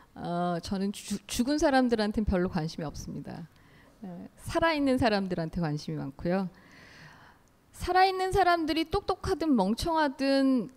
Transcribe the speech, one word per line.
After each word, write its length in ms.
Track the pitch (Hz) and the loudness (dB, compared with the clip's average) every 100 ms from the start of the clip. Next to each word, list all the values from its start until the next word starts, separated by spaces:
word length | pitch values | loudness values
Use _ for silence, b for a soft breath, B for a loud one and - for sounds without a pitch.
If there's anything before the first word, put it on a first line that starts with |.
| b - | b -12
어, 420 | 165 175 175 170 | -6 -2 -2 -2
저는 280 | - 190 196 | -4 -4 -4
죽-, 340 | - - 202 - | -6 -6 -8 -4
죽은 300 | - 247 302 | -2 0 2
사람들한테는 680 | 320 262 254 226 214 220 208 | 4 4 4 2 0 0 0
별로 240 | 185 180 | 0 0
관심이 360 | 175 160 - 147 | -2 -4 -6 -8
없습니다. 640 | - - - - - 165 b b b b - | -8 -12 -12 -12 -14 -16 b b b b -16
예, 260 | 196 175 - - | -14 -14 -16 -14
살아있는 600 | - 339 330 302 277 262 | -6 0 2 2 2 2
사람들한테 640 | 254 202 190 175 160 180 | 2 2 0 -4 -4 -2
관심이 360 | 160 147 - 151 | -2 -4 -6 -8
많고요. 520 | 139 - 165 185 185 B B B B B B B B B B _ _ | -8 -6 -2 0 -2 B B B B B B B B B B _ _
살아있는 580 | - - 370 381 370 370 | -10 0 4 4 4 0
사람들이 600 | 392 349 349 311 320 320 | 4 4 4 2 -2 -2
똑똑하든 640 | 403 - 370 - 311 320 247 | -2 -2 -4 -2 -2 2 2
멍청하든 1120 | 185 226 339 320 294 269 269 277 269 254 - | 2 0 0 2 0 0 2 4 4 2 -2